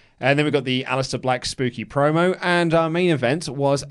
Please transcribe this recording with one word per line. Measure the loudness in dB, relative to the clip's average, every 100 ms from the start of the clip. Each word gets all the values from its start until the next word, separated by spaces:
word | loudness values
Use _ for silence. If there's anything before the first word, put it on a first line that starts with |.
| _ -2
And | 2 2
then | 2
we |
got | 0
the | 0 -2 -2
Aleister | -4 -4 -4
Black | -2 -2 -4
spooky | -4 -4 -4 -6
promo, | 0 2 2 2 0
and | 0 2 2
our | 2 2
main | 0 2
event | 2 0 0 -4
was | -2 0 0 -2